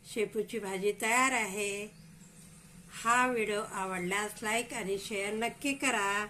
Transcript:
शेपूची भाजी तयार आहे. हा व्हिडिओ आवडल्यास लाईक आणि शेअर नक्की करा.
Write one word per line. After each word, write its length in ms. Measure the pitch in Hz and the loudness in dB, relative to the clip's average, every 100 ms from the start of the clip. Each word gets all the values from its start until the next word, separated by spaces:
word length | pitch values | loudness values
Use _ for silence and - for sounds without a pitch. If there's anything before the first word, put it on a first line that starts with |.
| - | -6
शेपूची 460 | 240 202 220 208 226 | -2 -2 -2 -2 -4
भाजी 340 | 196 190 202 | -4 0 0
तयार 400 | 202 226 247 262 | 2 2 4 4
आहे. 520 | 247 208 196 202 202 214 - - - - - - - - - - | 2 0 -2 -2 -4 -8 -14 -20 -20 -20 -20 -20 -20 -20 -20 -16
हा 360 | - 220 247 254 | -2 4 4 4
व्हिडिओ 360 | 240 208 208 | 2 2 0
आवडल्यास 800 | 214 202 190 185 175 196 208 - | -2 -4 -2 -2 0 0 -2 -4
लाईक 320 | 214 233 240 | 0 0 -2
आणि 240 | 262 190 196 | -4 -2 -4
शेअर 340 | - 202 202 | -2 -2 -2
नक्की 420 | 214 233 226 285 | -2 -2 -2 -2
करा. 520 | 277 277 226 196 202 | 0 0 2 2 0